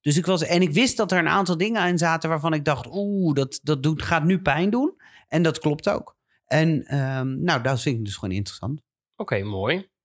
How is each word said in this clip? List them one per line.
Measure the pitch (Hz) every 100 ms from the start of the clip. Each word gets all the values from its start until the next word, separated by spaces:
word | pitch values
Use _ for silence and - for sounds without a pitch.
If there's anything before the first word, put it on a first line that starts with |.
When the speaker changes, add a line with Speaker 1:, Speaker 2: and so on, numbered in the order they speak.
Speaker 1:
Dus | - 147
ik | 175
was, | 185
en | 156 175
ik | 180
wist | 147 254 -
dat | 202
er | 185
een | 160
aantal | 175 185 170
dingen | 202 226 175
in | 180
zaten | 170 160 160
waarvan | 160 160
ik | 156
dacht, | 147 139 120
"Oeh, | 180 202 202 175
dat, | 139 131 -
dat | - 147
doet, | 139 156
gaat | - 170
nu | 156 185
pijn | 185 143 190
doen." | 233 294 - - - _
En | 160
dat | 165 151
klopt | 156 147 -
ook. | - - _ _ _ _
En, | 147 160 156
ehm, | - 143 131 135 131 131
nou, | 175 147
dat | 120 131
vind | 151 117
ik |
dus | 104 101
gewoon | 98
interessant. | 92 95 - 104 151 _ _ _ _
Speaker 2:
Oké, | 208 107
mooi. | 101 98 98 175 196 _